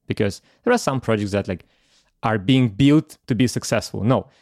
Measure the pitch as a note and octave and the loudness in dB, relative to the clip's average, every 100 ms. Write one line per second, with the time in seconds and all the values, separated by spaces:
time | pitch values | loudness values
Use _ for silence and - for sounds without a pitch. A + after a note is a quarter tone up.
0 | - G#2+ G#2 - _ _ - A#3+ - C3 | -10 -4 -4 -4 _ _ -2 0 0 -4
1 | - A2 G2+ G2+ G2 F2+ - _ _ _ | -2 -2 0 -2 -2 -6 -10 _ _ _
2 | _ _ A#2 A2 F#2 C3 B2 G2 C#3 D3 | _ _ -2 -2 2 2 2 2 4 4
3 | D3+ - - A2 B2 - - A#2 - G#2 | 2 -8 -6 0 0 -2 -4 -4 -4 -4
4 | G2 B2 - _ | 0 0 -2 _